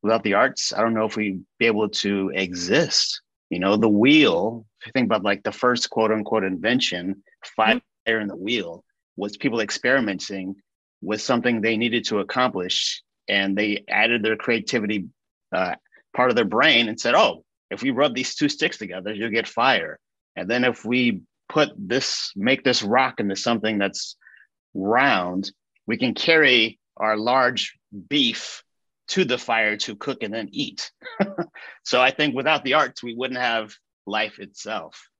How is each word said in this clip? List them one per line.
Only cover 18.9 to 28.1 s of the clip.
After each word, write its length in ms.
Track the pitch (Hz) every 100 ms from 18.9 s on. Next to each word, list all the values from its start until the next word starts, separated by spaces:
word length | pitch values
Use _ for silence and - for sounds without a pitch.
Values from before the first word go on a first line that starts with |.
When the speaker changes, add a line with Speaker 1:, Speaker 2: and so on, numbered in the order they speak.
| 90 95
Speaker 1:
you'll 160 | 107 113
get 180 | 110 107
fire. 520 | - 123 113 80 76 _ _ _ -
And 120 | 90
then 140 | 123
if 200 | 127 117
we 380 | 107 123 123 95 - _ _
put 220 | 156 151 -
this, 520 | - 127 131 - - 98
make 260 | 107 135
this 200 | 135 120
rock 380 | 101 120 131 -
into 140 | 104
something 440 | 95 - 113 110 107
that's 380 | 98 - - - - - _ _ _
round, 760 | - 98 117 139 104 90 90 98 - _ _ -
we 100 | 117
can 180 | 127
carry 640 | 104 - 160 147 123 110 104 _ _
our 200 | 110 107
large 600 | 110 131 123 123 - - _ 101
beef 540 | 87